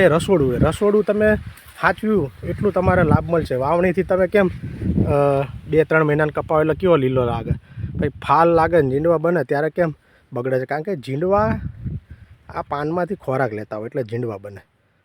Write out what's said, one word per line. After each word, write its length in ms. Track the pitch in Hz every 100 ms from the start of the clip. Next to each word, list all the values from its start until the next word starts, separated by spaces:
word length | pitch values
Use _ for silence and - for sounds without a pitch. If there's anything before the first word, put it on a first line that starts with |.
એ 40 | 180
રસોડું, 460 | 160 - 180 135 120
એ 20 |
રસોડું 460 | 139 - 208 208
તમે 240 | 208 208 214 214 - - - -
સાચવ્યું 520 | 170 185 214 202 139 - 175
એટલું 260 | - 202
તમારે 300 | 185 185 180
લાભ 280 | 156 156 156
મળશે. 240 | 170 147
વાવણીથી 480 | 127 139 175 185 175
તમે 240 | 175 185 180
કેમ, 220 | 208 185
અ, 640 | - - - - - - 143 143 139 139 - -
બે 180 | 151
ત્રણ 200 | 151 160
મહિનાનો 380 | 151 151 151 151
કપાવ 180 | - 156
એટલે 140 | 156
કેવો 220 | 151 185 156
લીલો 280 | 131 127
લાગે, 260 | 120 117 - - - - - -
પછી 80 | 151
ફાલ 400 | - - 147 170
લાગે 320 | 165 165 170
ને, 100 | 135
જીંડવા 280 | 139 165 160
બને 260 | 165 175
ત્યારે 260 | 127 143 156
કેમ 240 | 180 165 - _ _ _
બગડે 280 | 123 131 131
છે? 40 |
કારણ 180 | 131 147
કે 140 | 156 165
જીંડવા 640 | 123 135 185 202 220 214 - - - - - - - - -
આ 140 | 165
પાનમાંથી 520 | - 143 151 175 175
ખોરાક 380 | 196 - 131 123
લેતા 240 | 107 104 107
હોય 100 | 117
એટલે 160 | 143
જીંડવા 360 | 107 117 120 98
બને. 220 | 101 101 _ _ _ _